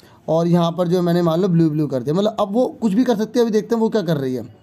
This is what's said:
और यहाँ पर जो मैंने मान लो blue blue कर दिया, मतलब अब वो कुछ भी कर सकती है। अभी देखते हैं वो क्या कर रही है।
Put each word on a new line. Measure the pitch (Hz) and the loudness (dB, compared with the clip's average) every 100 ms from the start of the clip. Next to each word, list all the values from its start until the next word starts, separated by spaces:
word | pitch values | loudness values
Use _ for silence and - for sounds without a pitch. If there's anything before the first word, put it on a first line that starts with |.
| - - - | -20 -14 -2
और | 160 170 | 0 2
यहाँ | 175 170 | 2 2
पर | 170 175 | 0 0
जो | 180 | 0
मैंने | 175 175 | 2 2
मान | 170 160 | 2 2
लो | 196 | 2
blue | 170 160 | 2 2
blue | 151 147 | 0 -2
कर | 135 | -2
दिया, | 120 | -2
मतलब | 165 208 - | 0 0 -2
अब | 196 | -2
वो | 214 254 - | 0 -2 -2
कुछ | 220 | -2
भी | 190 | 0
कर | 247 208 | 0 0
सकती | 220 240 | -2 0
है। | |
अभी | 233 | 0
देखते | 208 180 | 0 0
हैं | 233 | 0
वो | 220 | 0
क्या | 220 | 0
कर | 170 156 | -2 -2
रही | 135 | -2
है। | 123 107 - | -6 -8 -12